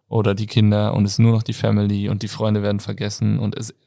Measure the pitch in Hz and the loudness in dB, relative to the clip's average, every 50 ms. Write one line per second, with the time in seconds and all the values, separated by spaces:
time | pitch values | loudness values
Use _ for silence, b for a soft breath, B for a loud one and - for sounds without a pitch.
0 | b - - 113 104 101 101 95 107 104 - - 107 104 101 104 107 104 - - | b -4 -2 0 0 0 0 -2 -2 -2 2 4 4 4 4 4 2 0 0 0
1 | 104 98 - - 117 113 113 110 113 - 117 - - 110 107 104 104 101 101 101 | 0 0 2 4 4 4 4 2 0 -4 -6 -2 0 0 2 2 0 0 -2 -2
2 | 101 104 101 101 107 101 - - 110 107 107 104 101 104 104 101 - - 107 - | -2 -4 -4 -4 -6 -6 -6 -4 -2 0 0 0 0 -2 -2 -4 -4 -6 -8 -6
3 | - 104 101 - 113 104 104 107 117 104 - - 117 110 - _ _ | -6 -6 -4 -2 0 0 0 0 -2 -4 -4 -6 -8 -10 -10 _ _